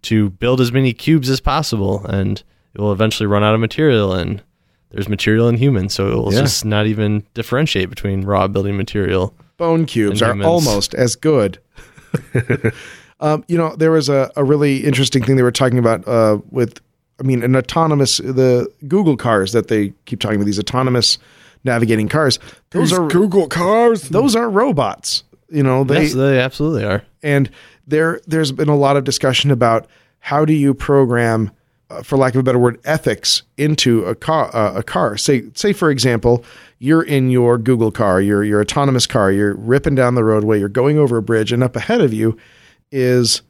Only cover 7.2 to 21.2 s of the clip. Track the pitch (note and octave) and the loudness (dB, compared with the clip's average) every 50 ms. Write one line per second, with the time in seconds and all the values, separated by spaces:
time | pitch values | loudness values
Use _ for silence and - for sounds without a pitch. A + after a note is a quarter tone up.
7.2 | - _ _ A#2 A2 - A#2+ C3 D#3+ D3+ C3 F#2+ F#2 F2+ A#2 - - G2+ G2 G2 | -4 _ _ -12 -6 -4 -2 -2 0 0 0 -2 -4 -4 -6 -8 -6 -4 -4 -4
8.2 | F#2+ G2 G2+ F#2+ F#2+ G2 G2 G2 G2 G2+ G2+ G2 F#2+ - - G#2 F#2+ F2+ F#2+ F#2 | -2 -2 0 0 0 0 -2 -4 -4 -2 -4 -4 -6 -4 -4 -4 -2 0 0 -2
9.2 | F#2 - _ _ - _ _ _ E3+ E3 E3 E3 D#3+ C3 - A#2 G#2+ G2+ F#2+ G2 | -2 -4 _ _ -20 _ _ _ -2 0 0 0 -2 -2 -2 -2 0 0 0 0
10.2 | A#2 A#2 A#2 G2+ G2+ D#3+ E3+ F3 D#3 B2+ G#2 G2+ G2 - - - B2+ A#2+ - _ | 0 0 0 0 0 0 2 2 2 2 0 0 -2 -4 -2 -2 -2 -2 -2 _
11.2 | - D#3 D3+ C3 G#2 G2 F2 - _ _ _ - - - _ - _ _ - - | 0 0 2 2 0 -2 -4 -8 _ _ _ -20 -20 -20 _ -20 _ _ -8 -8
12.2 | - - - B2 - - A#2+ - - A2 - - - - - - - _ _ _ | -8 -4 -4 -4 -2 -2 -4 -2 -2 -4 -4 -6 -20 -20 -20 -20 -20 _ _ _
13.2 | D3 D3+ D3+ D3 - - E3+ E3+ E3 D#3 - D3 D#3+ D#3+ D#3+ D#3+ C#3 C3+ C#3+ C3+ | -2 -2 -2 -2 -2 -2 -2 0 0 -2 -2 0 2 2 2 2 2 2 0 0
14.2 | C3 A#2+ - D3 C#3+ C3+ D3+ D3 D3 C#3+ C#3 C3 - D3 C3 B2 C#3 - - C3+ | 0 -2 -2 -2 2 2 2 2 2 0 0 0 0 0 0 0 -2 0 0 0
15.2 | A2+ A2+ C3+ C3 B2 B2 B2 - C3+ B2+ A#2 B2+ A#2 A2+ A2+ G2 F#2 - A#2+ A2+ | 2 2 2 4 2 2 2 0 0 2 2 2 2 2 0 0 -2 -2 0 2
16.2 | A2+ G#2+ G#2+ G#2 - - - C3 A#2+ A2+ - - _ _ _ _ _ _ _ - | 2 2 2 0 -4 -8 -2 -2 -2 -2 -4 -18 _ _ _ _ _ _ _ -6
17.2 | C3 C3 C3 B2 A#2 B2 C3 C3 B2+ - - E3 D#3+ D#3 D3+ C#3+ C#3 B2 - - | -2 -2 -2 0 0 2 0 0 0 -2 -2 0 0 2 2 2 2 0 0 -4
18.2 | - C3 C3 B2+ C3 B2+ B2 B2 - - _ _ D3+ C3+ D#3 G3+ G#3 D#3+ C#3 A2 | -4 -4 0 2 2 4 2 2 0 -4 _ _ -6 -2 0 2 2 2 0 0
19.2 | - A#2+ A2+ G2+ F#2+ F#2+ A2 A#2 G#2 - A#2 G#2+ G#2 G2 - _ _ - B2 G#2 | 0 0 2 2 0 0 0 -2 0 0 0 0 0 -2 -6 _ _ -12 -8 -8
20.2 | - G#2 G#2+ G2+ G2+ G#2 G2+ G2+ G2+ - - B2 C3 C3 B2 B2 G#2 - - - | -4 -4 -2 -2 0 -2 -2 -4 -6 -4 -2 -2 0 0 0 0 0 0 -2 -4